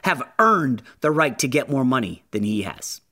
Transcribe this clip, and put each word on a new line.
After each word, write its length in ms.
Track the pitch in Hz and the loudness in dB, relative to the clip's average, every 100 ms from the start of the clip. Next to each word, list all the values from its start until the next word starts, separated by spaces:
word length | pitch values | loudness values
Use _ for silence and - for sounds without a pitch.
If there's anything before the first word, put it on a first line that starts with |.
have 180 | 190 139 - - | -4 -4 -4 2
earned 440 | 220 196 143 110 - - | 4 4 0 -2 -8 -4
the 100 | 151 | 0
right 260 | 156 151 113 | 2 0 0
to 80 | 135 | -2
get 200 | 147 143 | -2 0
more 140 | 139 | 0
money 400 | 127 131 98 82 _ | 2 2 -2 -8 _
than 120 | 104 | -4
he 180 | 104 107 | -2 -2
has. 400 | 90 - - - _ | -4 -8 -12 -14 _